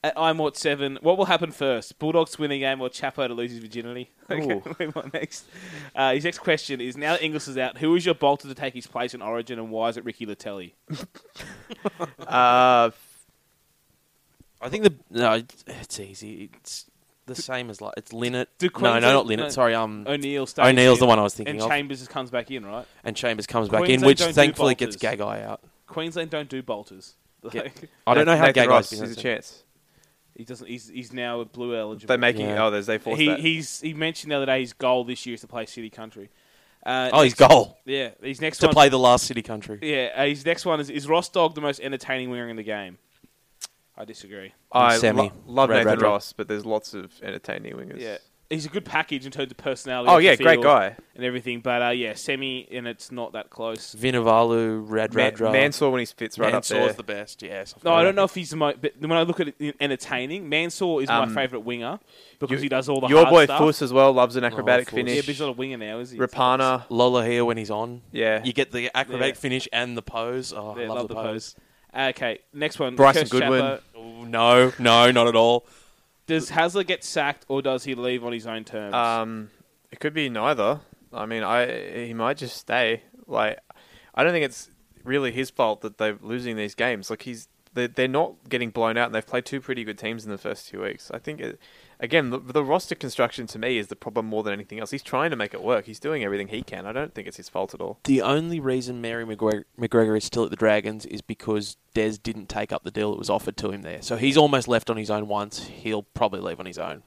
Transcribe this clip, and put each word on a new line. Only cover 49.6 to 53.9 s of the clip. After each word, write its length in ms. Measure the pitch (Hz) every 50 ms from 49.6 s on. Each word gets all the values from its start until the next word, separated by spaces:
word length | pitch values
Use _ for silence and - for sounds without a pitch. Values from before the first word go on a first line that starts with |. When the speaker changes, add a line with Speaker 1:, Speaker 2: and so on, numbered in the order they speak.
| - 139 131 - - 135 127 123 123 143
Speaker 2:
Oh, 60 | 175
Speaker 1:
off 40 | 160
the 60 | 170
Speaker 2:
yeah, 100 | 190 135
great 180 | - 131 165 160
Speaker 1:
field 100 | 123 123
Speaker 2:
guy. 320 | 143 143 117 98 101 113 - _ _ _
Speaker 1:
and 100 | - 123
everything, 360 | 127 123 127 117 127 120 117
but, 220 | 113 127 120 120
uh, 60 | 120 120
yeah, 240 | 123 123 120 110 104
semi, 520 | - - - 139 131 135 135 131 127 - _
and 160 | 107 123 120 120
it's 240 | 113 _ - -
not 200 | 127 123 117 - -
that 140 | 110 - _
close. 440 | - - 113 113 113 110 - -